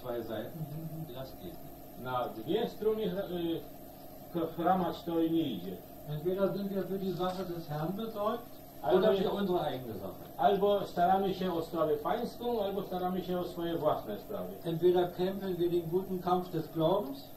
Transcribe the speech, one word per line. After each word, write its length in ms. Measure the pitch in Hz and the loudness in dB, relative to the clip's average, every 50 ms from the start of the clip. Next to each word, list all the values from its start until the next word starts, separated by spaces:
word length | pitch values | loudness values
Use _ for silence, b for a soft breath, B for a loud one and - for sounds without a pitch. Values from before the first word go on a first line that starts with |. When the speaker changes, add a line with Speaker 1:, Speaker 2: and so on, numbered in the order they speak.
Speaker 1:
zwei 200 | - 123 120 120 113 | -6 -6 -4 -4 -4
Seiten 420 | 113 113 110 110 - - 160 151 | -4 -4 -6 -6 -6 -6 -8 -6
hinten, 480 | 135 147 160 160 160 156 160 160 - - | -6 -6 -8 -8 -8 -8 -8 -8 -8 -8
das 160 | - - - | -10 -10 -10
geht 120 | - - - | -10 -12 -12
nicht. 600 | 175 - - - - - - - - - - 120 | -12 -12 -12 -12 -14 -14 -14 -16 -16 -14 -10 -6
Speaker 2:
Na 240 | 123 127 127 120 - | -2 0 0 0 -2
dwie 400 | - 110 110 - 185 226 240 - | -4 -6 -2 0 2 2 0 0
strony 340 | - - 208 220 214 220 214 180 | -2 0 2 2 2 2 0 -2
chra-, 220 | 175 196 185 170 | -2 -2 -2 -2
y, 280 | 180 175 170 170 165 151 - - - - - - - - - - - - - - - | -2 -2 -2 0 -2 -2 -4 -8 -14 -14 -16 -16 -16 -16 -16 -16 -16 -16 -12 -6 -2
k-, 140 | 170 160 160 - 170 | -2 -2 -2 -2 2
chramać 460 | 165 180 190 185 175 156 143 - - | 4 4 4 4 4 0 -2 -4 -4
to 160 | 175 165 165 | 0 2 4
nie 220 | 165 160 165 165 151 | 4 4 4 2 2
idzie. 280 | 131 110 - - 185 90 - - - - - - 147 | 2 0 -4 -4 -6 -8 -8 -10 -14 -16 -12 -8 -6
Speaker 1:
Entweder 440 | 151 151 156 180 190 196 196 180 165 | -6 -2 0 0 2 2 2 2 2
sind 160 | 196 202 196 | 0 -2 -2
wir 120 | 202 190 180 | -2 -2 -2
für 160 | 185 190 190 | -2 -2 -2
die 120 | 185 190 170 | -2 -2 -2
Sache 320 | - 180 185 180 190 - | 0 0 -2 -2 -2 -4
des 240 | 151 170 170 165 - | -6 -6 -6 -6 -6
Herrn 240 | 147 151 156 175 196 | -4 -4 -2 -2 -2
besorgt, 540 | 214 226 226 220 202 208 - 240 - - - - - - - - - | -4 -4 -4 -4 -2 0 0 0 -2 -4 -10 -14 -16 -16 -16 -12 -4
Speaker 2:
Albo 160 | - 151 170 190 | 2 4 6 6
Speaker 1:
oder 160 | 208 214 196 | 6 6 6
Speaker 2:
je-, 100 | 190 - | 4 4
Speaker 1:
für 80 | - | 2
unsere 280 | 190 196 202 180 175 170 | 0 0 2 2 2 2
eigene 320 | 151 143 131 127 - 113 107 | 2 0 -2 -4 -6 -8 -8
Sache. 300 | 92 95 92 - - - - - - | -6 -8 -8 -8 -10 -12 -10 0 4
Speaker 2:
albo 480 | - 202 202 185 196 202 202 196 175 | 4 6 6 6 6 6 6 4 2
staramy 480 | - - 180 175 180 190 196 202 190 - | 0 2 4 6 6 6 6 4 2 0
się 200 | 180 185 185 170 | 0 0 0 0
o 80 | 165 | 0
sprawę 360 | 160 - 170 165 151 156 147 - | -2 -2 0 2 2 4 2 2
pańską, 640 | - 170 196 240 240 185 - - 233 240 240 220 190 | 2 0 0 0 0 -4 -4 -4 -2 0 2 2 2
albo 200 | 196 190 180 - | 0 0 -2 -4
staramy 400 | - 180 180 185 180 190 180 160 | -2 -2 -2 0 0 0 0 0
się 160 | 170 180 180 | 0 0 0
o 40 | 175 | -2
swoje 340 | 180 - 175 170 170 165 147 | -2 -4 -4 -2 -2 0 2
własne 400 | 147 147 - - - 214 208 - | 4 2 2 2 0 -4 -6 -6
sprawy. 340 | - - 208 185 180 185 190 - - | -6 -6 -6 -6 -6 -6 -8 -6 -4
Speaker 1:
Entweder 460 | 170 165 160 175 180 175 180 175 180 - | -2 2 4 6 6 8 8 6 2 2
kämpfen 400 | - 180 190 196 196 196 190 180 | 0 0 0 0 -2 -2 -2 0
wir 140 | 165 175 170 | 2 2 2
den 180 | 170 175 165 160 | 2 2 0 2
guten 300 | 165 190 190 - 190 175 | 0 0 0 0 -2 -2
Kampf 320 | 165 175 180 180 180 - | 0 2 2 2 2 0
des 160 | - 156 - - | -2 -4 -4 -2
Glaubens, 520 | - 165 160 165 190 208 220 269 - - - - - | 0 2 4 4 4 4 2 0 -4 -10 -12 -14 -14